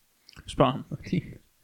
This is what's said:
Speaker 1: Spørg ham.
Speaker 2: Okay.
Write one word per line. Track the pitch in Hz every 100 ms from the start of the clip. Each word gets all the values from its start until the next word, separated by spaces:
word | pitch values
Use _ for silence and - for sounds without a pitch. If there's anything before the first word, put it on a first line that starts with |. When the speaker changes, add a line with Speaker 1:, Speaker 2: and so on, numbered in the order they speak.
| _ _ - - -
Speaker 1:
Spørg | - 131
ham. | 175 -
Speaker 2:
Okay. | - - 180 - - _ _